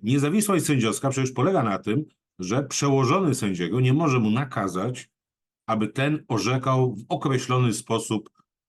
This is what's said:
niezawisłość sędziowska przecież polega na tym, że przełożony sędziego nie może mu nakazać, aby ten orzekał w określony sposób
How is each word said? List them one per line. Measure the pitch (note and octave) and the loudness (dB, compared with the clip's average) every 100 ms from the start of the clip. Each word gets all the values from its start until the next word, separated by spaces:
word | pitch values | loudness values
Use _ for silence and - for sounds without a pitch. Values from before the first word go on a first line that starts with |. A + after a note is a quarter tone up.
niezawisłość | G#2 C#3+ C#3+ G3+ G3+ F#3 | 0 0 2 2 2 2
sędziowska | C#3+ C#3 A2 G2+ C#3 | 2 2 2 0 -2
przecież | B2+ B2+ | -2 -2
polega | - D3 F#3 | 0 2 2
na | A#2 F#2+ | 0 -2
tym, | G#2+ A#2+ D#3 _ _ - | -2 -2 -4 _ _ -10
że | F2+ A2 | -4 -2
przełożony | C#3 - C#3+ C3+ B2 F3+ F3+ | -2 -2 2 2 4 2 2
sędziego | B2 G#2+ F2+ F2 A2+ | 0 -2 -2 -2 0
nie | B2+ | 2
może | C#3 E3 B2+ | 2 2 2
mu | G#2+ | 2
nakazać, | A2+ C#3+ A#2+ G2 F2+ A2 B2+ - _ _ _ _ _ - | 0 -2 -4 -4 -4 -4 -6 -14 _ _ _ _ _ -6
aby | A2 G#2+ | -2 -2
ten | - C#3 D3+ - | -2 0 -2 -2
orzekał | A2+ G2+ C3 C3+ C3 B2+ | -2 0 0 2 2 2
w | G2+ - | -2 -6
określony | E3 D3+ B2+ - B2+ B2 | -2 0 0 0 2 2
sposób | G#2 - A2+ - G#2+ - _ _ _ | 0 -2 -4 -2 -4 -6 _ _ _